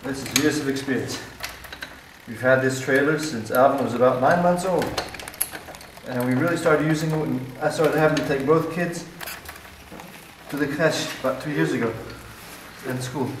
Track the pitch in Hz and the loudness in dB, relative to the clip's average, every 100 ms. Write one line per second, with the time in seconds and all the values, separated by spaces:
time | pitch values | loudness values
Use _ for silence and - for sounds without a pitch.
0 | 135 131 123 - 151 147 135 135 - 120 | -6 -6 0 2 4 2 0 -2 -2 -2
1 | 101 - - - - - - - - - | -2 -8 -10 -12 -12 -12 -16 -14 -14 -16
2 | - - - 107 127 131 131 127 - 135 | -20 -20 -14 -2 4 6 4 0 2 2
3 | 139 151 - 117 107 127 135 135 117 117 | 4 2 -2 -6 -2 6 6 6 0 4
4 | 127 127 139 175 175 175 190 170 - - | 4 6 4 4 4 2 2 0 0 -4
5 | - - - - - - - - - - | -8 -12 -14 -8 -8 -8 -14 -16 -18 -16
6 | - 123 123 127 165 165 170 151 151 156 | -8 -2 0 2 2 2 4 4 4 2
7 | 160 156 139 127 - - 151 151 151 147 | 2 0 0 -4 -6 -4 -4 2 2 6
8 | 156 143 131 139 131 160 156 180 165 - | 4 4 0 0 4 4 4 -2 -4 -4
9 | - - - - - - - - - - | -12 -14 -12 -12 -14 -18 -18 -20 -18 -16
10 | - - - - - 143 143 - 160 - | -16 -18 -20 -20 -10 -4 -4 2 2 2
11 | - - 131 - 151 147 160 127 113 - | -4 -2 -2 -2 -4 0 0 2 -2 -4
12 | - - - - - - - - 131 127 | -10 -14 -16 -18 -18 -18 -18 -12 -6 -6
13 | 127 156 123 - | -6 -4 -4 -6